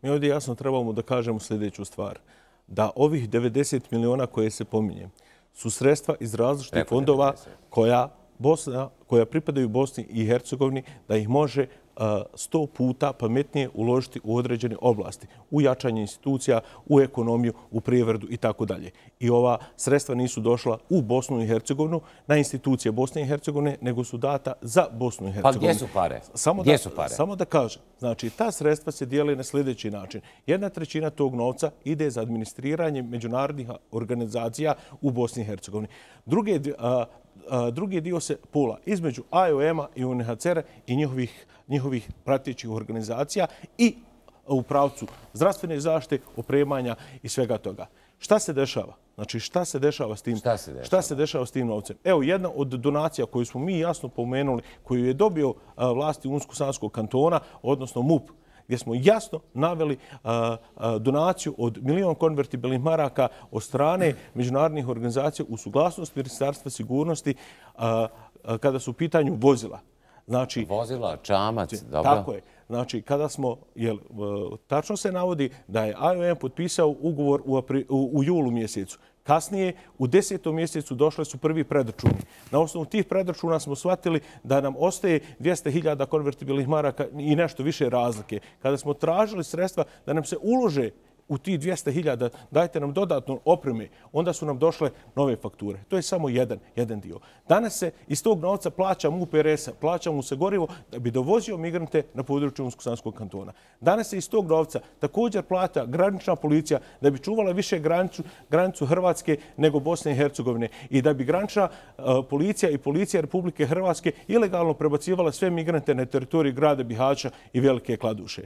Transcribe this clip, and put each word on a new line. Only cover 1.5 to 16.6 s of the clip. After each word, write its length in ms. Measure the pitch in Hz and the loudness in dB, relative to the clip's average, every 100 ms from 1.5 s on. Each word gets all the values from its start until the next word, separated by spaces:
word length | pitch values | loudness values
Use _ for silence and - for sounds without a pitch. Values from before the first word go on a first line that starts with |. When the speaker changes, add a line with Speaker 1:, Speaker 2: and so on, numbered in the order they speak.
| 107 104 - | -4 -4 -6
Speaker 1:
stvar, 340 | 101 - 101 98 _ _ _ _ _ | -12 -8 -8 -8 _ _ _ _ _
da 240 | 95 107 - | 0 0 2
ovih 340 | 151 151 113 | 2 2 0
devedeset 600 | 117 120 117 143 135 - | 0 0 0 0 -2 -2
miliona 360 | 117 117 127 127 | 0 0 0 -2
koje 240 | - 110 | 0 -2
se 140 | - | -2
pominje 440 | 107 110 107 95 92 _ _ _ _ | -4 -2 -2 -4 -14 _ _ _ _
su 160 | - 117 | -10 -8
sredstva 440 | - 131 147 - 156 | 0 2 2 0 -4
iz 140 | 117 | -4
različitih 380 | 107 120 143 131 | 0 0 0 -2
Speaker 2:
Preko 160 | 85 80 | -2 0
Speaker 1:
fondova 380 | 120 139 135 139 | 0 4 4 4
Speaker 2:
devedeset. 260 | 139 - - _ | 0 -12 -20 _
Speaker 1:
koja 380 | - 113 123 135 - _ _ | 2 4 4 2 -6 _ _
Bosna, 500 | 131 156 - 127 135 _ _ | 2 2 0 -6 -6 _ _
koja 200 | 120 113 | 4 4
pripadaju 420 | 160 160 139 123 | 0 -2 0 0
Bosni 380 | 113 135 - 113 | 2 0 -4 -8
i 160 | 113 110 | -2 2
Hercegovini, 560 | 123 - 131 139 131 - - - | 2 0 0 0 0 -8 -20 -2
da 80 | 110 | 0
ih 120 | 107 | 2
može, 380 | 131 151 135 127 - _ - | 2 2 0 -2 -4 _ -4
a, 260 | 110 104 - | -2 0 -4
sto 320 | - - 160 147 | -12 -4 -2 -2
puta 460 | - 127 127 143 | 0 0 0 -2
pametnije 560 | - 113 120 143 147 131 | -2 0 0 0 -2 -2
uložiti 460 | - 113 123 127 - | -2 2 2 0 -10
u 120 | 104 117 | -2 -2
određene 400 | 123 120 120 110 | 0 -2 -4 0
oblasti, 460 | 123 107 90 - - - - | 2 2 -2 -10 -18 -20 -2
u 100 | 147 | 2
jačanje 400 | 139 127 127 110 | 4 2 0 -2
institucija, 600 | 104 - - 135 - 117 | -4 -6 -4 -2 2 2